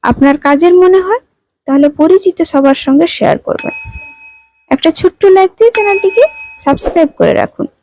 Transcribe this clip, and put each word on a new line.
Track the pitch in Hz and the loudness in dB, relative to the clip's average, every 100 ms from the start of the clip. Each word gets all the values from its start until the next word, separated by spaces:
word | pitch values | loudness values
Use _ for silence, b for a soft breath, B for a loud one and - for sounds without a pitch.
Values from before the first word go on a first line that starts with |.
আপনার | - 233 277 285 | -4 0 0 0
কাজের | 277 285 349 | 0 2 2
মনে | 359 359 381 | 4 4 2
হয়, | 370 466 _ _ _ _ - | 0 -6 _ _ _ _ -4
তাহলে | 277 294 | 0 0
পরিচিত | 294 311 381 381 349 | 2 2 2 2 -4
সবার | 330 277 277 269 - | -4 0 0 0 0
সঙ্গে | 269 339 | 0 0
শেয়ার | - - - | -2 -2 -2
করবেন। | - - - 855 855 880 855 - - _ _ _ _ | -4 -8 -8 -12 -16 -18 -20 -20 -20 _ _ _ _
একটা | 269 320 | -2 -2
ছোট্ট | 320 359 - 403 | 0 -4 0 2
লাইক | 370 381 _ | 2 2 _
দিয়ে | 453 | 0
চ্যানেলটিকে | 453 415 403 415 440 622 - - - | 2 -2 -2 -2 0 0 -2 -20 -8
সাবস্ক্রাইব | - 277 - 349 302 _ | -4 -4 -2 0 -2 _
করে | 170 | -2
রাখুন। | - - _ - _ | 0 -4 _ -12 _